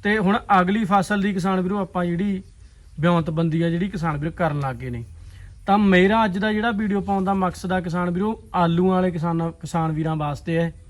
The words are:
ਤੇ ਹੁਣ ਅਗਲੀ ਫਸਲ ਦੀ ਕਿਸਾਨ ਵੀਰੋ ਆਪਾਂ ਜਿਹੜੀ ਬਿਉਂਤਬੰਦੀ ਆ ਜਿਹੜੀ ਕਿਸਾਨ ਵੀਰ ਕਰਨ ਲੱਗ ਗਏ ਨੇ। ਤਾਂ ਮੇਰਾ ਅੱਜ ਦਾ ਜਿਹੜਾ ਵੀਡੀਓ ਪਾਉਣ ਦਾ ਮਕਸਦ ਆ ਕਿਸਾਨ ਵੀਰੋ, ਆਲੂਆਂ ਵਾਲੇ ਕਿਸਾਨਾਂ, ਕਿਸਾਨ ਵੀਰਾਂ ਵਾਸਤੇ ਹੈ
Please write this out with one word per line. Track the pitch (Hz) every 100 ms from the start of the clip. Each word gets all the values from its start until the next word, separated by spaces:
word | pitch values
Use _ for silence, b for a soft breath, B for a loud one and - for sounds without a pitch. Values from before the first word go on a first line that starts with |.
ਤੇ | 202 220
ਹੁਣ | 185 214 -
ਅਗਲੀ | 196 180 208
ਫਸਲ | 202 196 180 208
ਦੀ | 196
ਕਿਸਾਨ | 196 180 185
ਵੀਰੋ | 180 202
ਆਪਾਂ | 185 180
ਜਿਹੜੀ | 175 170 202 190 - - b b b -
ਬਿਉਂਤਬੰਦੀ | 165 175 165 160 165 160
ਆ | 170
ਜਿਹੜੀ | 170 196
ਕਿਸਾਨ | 185 165 147
ਵੀਰ | 165
ਕਰਨ | 165 165 147
ਲੱਗ | 135 120
ਗਏ | 127
ਨੇ। | 120 113 - B B B B -
ਤਾਂ | 202
ਮੇਰਾ | 202 185 190 220
ਅੱਜ | 220 185
ਦਾ | 214
ਜਿਹੜਾ | 214 226
ਵੀਡੀਓ | 208 214 202
ਪਾਉਣ | 190 196
ਦਾ | 185
ਮਕਸਦ | 196 185 170 185
ਆ | 185
ਕਿਸਾਨ | 175 175 180
ਵੀਰੋ, | 175 208 - -
ਆਲੂਆਂ | 180 170 165 185
ਵਾਲੇ | 185 185
ਕਿਸਾਨਾਂ, | 170 170 165 165
ਕਿਸਾਨ | 165 156 175 160
ਵੀਰਾਂ | 156 160 156
ਵਾਸਤੇ | 147 143 - 165
ਹੈ | 170 -